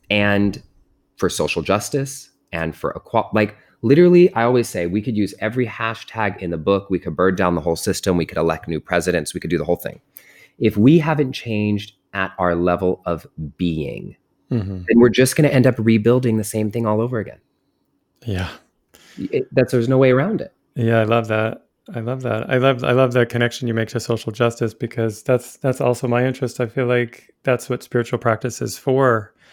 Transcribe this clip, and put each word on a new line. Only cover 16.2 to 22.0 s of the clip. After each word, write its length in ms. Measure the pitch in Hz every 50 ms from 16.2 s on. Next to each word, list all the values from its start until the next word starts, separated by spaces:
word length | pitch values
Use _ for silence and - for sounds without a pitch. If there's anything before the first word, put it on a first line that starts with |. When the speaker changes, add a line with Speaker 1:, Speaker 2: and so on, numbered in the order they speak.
| 127 117 110
Speaker 1:
the 60 | 110 101
same 260 | - - 110 107 104
thing 140 | 104 117 117
all 160 | 107 107 110
over 180 | 113 123 127 110
again. 200 | 92 64 55 - _ _ _ _ _ _ _ _ _ _ _ _ _ _ _ _ -
Speaker 2:
Yeah. 220 | 113 98 92 90 - - - _ _ _ _ _ _ _ - _ - -
Speaker 1:
It, 280 | - - - - 131 - - -
that's, 200 | 135 127 - 135
there's 160 | 123 117 123
no 80 | 135
way 140 | 131 135 131
around 280 | 127 131 151 208 220 -
it. 140 | - - _ _ _ _ -
Speaker 2:
Yeah, 260 | - 113 113 117 113
I 20 | 110
love 240 | 107 117 117 110
that. 380 | 107 107 107 110 113 - - _ _ _ _ _ - 196
I 60 |
love 220 | 117